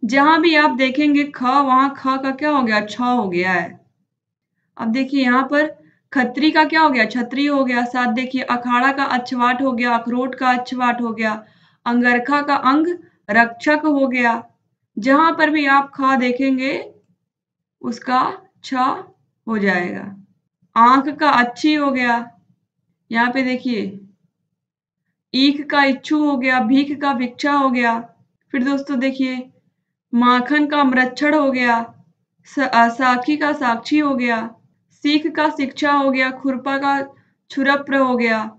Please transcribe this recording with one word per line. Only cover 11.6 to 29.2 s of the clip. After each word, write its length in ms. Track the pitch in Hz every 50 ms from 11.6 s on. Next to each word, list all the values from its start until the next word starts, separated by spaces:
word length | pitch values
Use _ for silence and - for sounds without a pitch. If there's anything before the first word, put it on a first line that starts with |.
| _ _ _ _ _
अंगरखा 560 | 240 240 240 240 247 240 247 240 - 277 294 285
का 120 | 294 277
अंग 320 | - - 247 269 302 320 349 349 - - - _ _ _ -
रक्षक 500 | 208 226 233 226 233 - - 302 302 302 302
हो 240 | 311 294 277 269 262
गया। 360 | 247 254 240 240 226 240 - - _ _ _ _ _ _ _ _ _ -
जहां 340 | 202 262 277 294 320 330 320
पर 180 | 311 311 311
भी 160 | 311 311 294
आप 240 | 269 277 277 269 269 -
खा 220 | - 269 262 269
देखेंगे 760 | 262 254 247 247 247 269 269 269 254 254 269 302 - - - - _ _ _ _ _ _ _ _ _ _ _ _ _ _ _ _ _ -
उसका 560 | 247 226 - - - 254 254 262 - 381 381 - _ _ _ _
छ 100 | - 269 262 247 269 - 381 381 - _ _ _ _ _ _ _
हो 120 | - 226 214
जाएगा। 580 | 196 196 185 180 175 190 202 196 196 202 - - - _ _ _ _ _ _ _ _ _ _
आंख 320 | 226 233 240 254 277 269 294
का 220 | 285 285 311 294
अच्छी 440 | - 247 240 240 240 - - 311 302
हो 160 | 302 285 277
गया, 400 | 262 254 254 240 233 233 240 - - _ _ _ _ _ _ _ _ _ _ _ _ _ _ _ 220
यहाँ 180 | 226 240 247
पे 120 | 247 269 262
देखिए 580 | 254 254 247 - 262 240 208 - 190 - - - - _ _ _ _ _ _ _ _ _ _ _ _ _ _ _ _ _ _ _ _ _ _ _ _ -
ईख 320 | 254 269 285 285 294 294 294
का 140 | 311 285 277
इच्छू 460 | 269 262 269 - - 311 302 302 294
हो 60 | 285
गया, 240 | 254 247 262 254 254
भीख 400 | 226 220 269 269 285 277 294 269
का 120 | 285 285 269
भिक्षा 400 | 233 254 240 247 - - 285 269
हो 180 | 277 269 269
गया। 300 | 247 247 240 233 233 233 233 - _ _ _ _ _ _ _ _ -
फिर 120 | 277 247
दोस्तों 340 | 269 285 269 277 - 285 247
देखिए 520 | 254 269 269 262